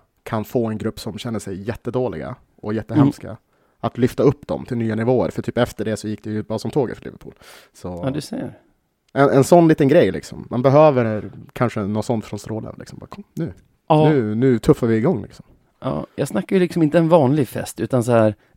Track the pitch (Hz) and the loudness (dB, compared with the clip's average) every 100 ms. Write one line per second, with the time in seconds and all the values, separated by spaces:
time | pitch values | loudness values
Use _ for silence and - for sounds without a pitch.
0 | _ _ - 110 101 123 113 107 110 - | _ _ -8 -6 -4 -2 -2 -4 -6 -8
1 | 117 - 123 107 - 92 101 104 - 127 | -10 -10 -8 -8 -8 -10 -8 -8 -6 -4
2 | 123 82 65 - _ _ 107 110 - 117 | -4 -6 -10 -12 _ _ -8 -6 -2 4
3 | 139 - 95 110 _ _ _ _ 117 - | 4 2 -10 -16 _ _ _ _ -6 0
4 | 123 - 123 - - 71 - 120 113 110 | -2 2 2 0 -4 -8 -6 -6 -4 -2
5 | 117 123 85 - 113 117 120 - 107 107 | 0 0 0 -4 -6 -2 -2 -2 -6 -6
6 | 107 104 107 107 - 110 117 151 120 - | -6 -10 -8 -8 -6 -6 -4 -2 -2 -6
7 | - - - - - - _ _ 92 87 | -14 -16 -20 -20 -20 -20 _ _ -12 -8
8 | 131 147 - 254 247 - _ _ _ _ | -6 -6 -8 -10 -10 -14 _ _ _ _
9 | _ - 139 131 127 175 165 156 135 165 | _ 0 4 4 6 6 6 4 4 4
10 | 104 80 - - - 120 131 143 156 127 | 4 0 -10 -16 -8 -2 4 6 6 4
11 | 110 107 98 113 - - 120 113 101 107 | 0 -4 -8 -16 -16 -4 -4 -2 -4 -4
12 | 107 113 - 107 - 110 110 - - - | -2 -4 -6 -12 -10 -10 -10 -14 -18 -18
13 | - - - - 156 - _ _ - 156 | -18 -20 -14 -10 -8 -10 _ _ 0 4
14 | 156 147 107 107 131 113 - 143 117 110 | 4 4 0 0 2 4 4 2 2 0
15 | 135 139 - - - _ _ _ 131 147 | 0 -2 -6 -16 -20 _ _ _ -8 -8
16 | - - 143 208 - 190 175 180 156 170 | -8 -6 -4 -4 0 0 2 2 2 2
17 | 160 170 127 151 120 101 - - 110 123 | 4 6 6 2 0 -4 -10 -8 -2 0
18 | 113 117 107 101 _ | 2 4 4 0 _